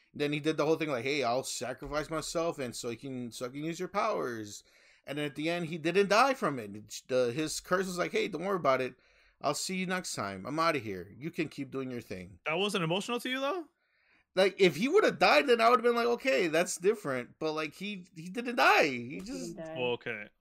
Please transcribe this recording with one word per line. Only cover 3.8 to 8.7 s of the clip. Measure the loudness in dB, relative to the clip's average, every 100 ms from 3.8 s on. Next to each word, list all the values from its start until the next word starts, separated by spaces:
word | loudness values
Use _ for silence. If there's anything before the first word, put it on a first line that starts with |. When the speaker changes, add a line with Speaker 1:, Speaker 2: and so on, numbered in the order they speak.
| -6
Speaker 1:
powers." | -2 -2 -2 -4 -6 -8 -12 -18 _ _ _ -10
And | -4
then | -4
at | -4
the | -2
end, | -2 -4
he | -4
didn't | 0 2 4
die | 6 4
from | 2 -2 -2
it. | -8
It's | -12 -14 -14
the, | 0 2 2 0
his | -4 -4
curse | -2 -2 0
was | -2
like, | -2
"Hey, | -2 -2
don't | -4
worry | -4 0
about | 4